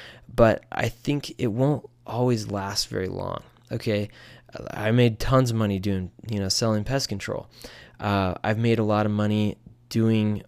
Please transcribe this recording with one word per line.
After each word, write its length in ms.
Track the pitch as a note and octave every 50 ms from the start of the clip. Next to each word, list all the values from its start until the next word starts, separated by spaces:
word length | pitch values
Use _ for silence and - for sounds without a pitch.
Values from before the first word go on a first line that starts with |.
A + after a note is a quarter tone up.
| - - - - - - -
but 320 | - A#2 A2+ G2+ - - _
I 180 | - - - A#2
think 460 | - - - - C#3+ D3 - - - -
it 80 | -
won't 420 | A#2 G2 A#2 C3 C#3+ D3+ B2+ - - _ _ _
always 440 | - - A#2 B2 B2+ B2 A2 G#2+ G#2+
last 380 | G2+ G2+ G2 G2 G2+ - - -
very 200 | A2 G2+ F#2+ F#2
long. 340 | F#2 F#2 F#2+ F#2+ F2 - - - _ _ _ _ A#2
Okay. 380 | A#2 - A#2 G#2+ G#2 G#2 - - - - - - - - - - - - - -
I 180 | - G#2 A2
made 300 | A2+ B2 B2 A#2+ A2 -
tons 300 | - - C3+ C3 C3 A#2+
of 60 | A2+
money 220 | A2+ A2 G2+ G2+ F#2+
doing, 320 | F#2+ G2+ G2 F#2+ F#2 F2 - - - A2+
you 120 | A2+ G2+
know, 80 | G2 F#2+
selling 340 | - - A#2+ A2+ A2 G#2+ G#2
pest 260 | - C3+ C#3 - -
control. 400 | G#2 G2 - - - - - - - - - - - - - - - -
Uh, 340 | - G#2 G2+ G2 F#2+ F#2 F2+ - -
I've 160 | G#2+ A2 G#2
made 220 | A#2 A#2 A2+ A2
a 40 | A2
lot 220 | G#2 G#2+ G#2 G#2+
of 60 | G#2+ G#2
money 440 | G#2 G#2 G#2 G#2+ G#2+ G#2+ G#2 - - _ - - - _ _
doing 540 | - A2+ A2+ A2+ A2+ A2 G#2+ G#2+ G#2+ G2+ -